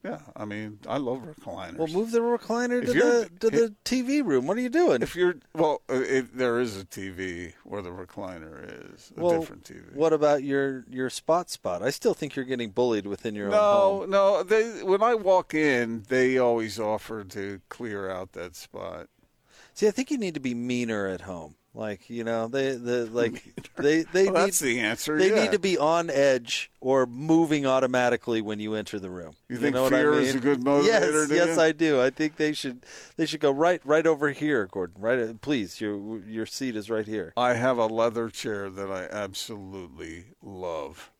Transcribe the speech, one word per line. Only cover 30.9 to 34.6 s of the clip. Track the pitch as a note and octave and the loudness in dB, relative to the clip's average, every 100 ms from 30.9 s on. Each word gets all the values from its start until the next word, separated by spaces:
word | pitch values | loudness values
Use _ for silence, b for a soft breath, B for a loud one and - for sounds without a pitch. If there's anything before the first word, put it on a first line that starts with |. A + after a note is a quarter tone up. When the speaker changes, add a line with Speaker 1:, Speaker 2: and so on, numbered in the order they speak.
| D#3+ D3 D3+ D3+ | 4 4 2 2
Speaker 1:
do | D#3+ | 2
Speaker 2:
yes, | F3 E3 | 2 4
Speaker 1:
you? | |
Speaker 2:
I | D#3+ | 2
do. | D#3 D#3+ C#3 | 4 2 4
I | B2+ | 2
think | C3 D#3 D3+ | 2 -4 0
they | D3+ | -2
should, | D3 C3+ B2 B B B B | -2 -6 -10 B B B B
they | D#3+ | -4
should | D#3 | 2
go | D3 | 0
right, | C#3 E3+ F3+ C3+ | 4 2 2 2
right | D#3 D#3+ | 4 4
over | D3+ D3 | 2 0
here, | C3+ D3+ C3+ | 0 0 0